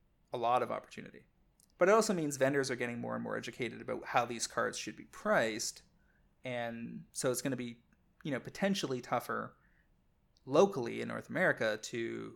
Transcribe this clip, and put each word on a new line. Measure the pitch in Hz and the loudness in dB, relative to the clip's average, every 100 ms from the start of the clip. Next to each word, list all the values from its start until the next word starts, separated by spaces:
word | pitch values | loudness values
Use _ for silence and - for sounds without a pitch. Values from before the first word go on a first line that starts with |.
| _ _ - | _ _ -10
a | 127 | -2
lot | 117 123 | 2 2
of | 117 | 2
opportunity. | 107 - - - - _ _ _ _ _ - | -4 -8 -16 -16 -18 _ _ _ _ _ 4
But | 180 | 6
it | |
also | 220 220 | 8 6
means | 175 147 135 | 2 0 2
vendors | 135 143 131 | 4 4 2
are | 120 | 0
getting | 120 120 | -2 -4
more | 117 | -4
and | 117 | -4
more | 117 110 | -4 -4
educated | 117 - 113 113 | -6 -4 -6 -6
about | 113 107 | -6 -6
how | - 127 117 | 0 0 0
these | 113 - | -2 -4
cards | 120 113 - | 0 -2 -2
should | 110 - | -8 -10
be | |
priced, | - - 214 180 113 110 - - _ _ _ _ _ _ | -16 -6 2 4 4 0 -6 -8 _ _ _ _ _ _
and | 131 120 117 117 117 117 - | -6 -4 -4 -6 -10 -10 -12
so | - 135 | -2 0
it's | 123 | 0
gonna | 143 127 | -2 -4
be, | 120 117 _ _ _ _ | -6 -10 _ _ _ _
you | 160 | -6
know, | 131 | -4
potentially | 127 - 202 196 135 127 | -6 -2 0 0 0 -4
tougher | - 123 - 110 110 - _ _ _ _ _ _ _ _ 127 | -2 -2 -2 -4 -6 -12 _ _ _ _ _ _ _ _ 2
locally | 151 196 156 117 113 | 6 6 4 -4 -4
in | 117 | -4
North | 113 - | -6 -4
America | 139 175 135 110 110 | 2 2 4 0 0
to, | - 117 113 113 110 | -4 -4 -4 -6 -10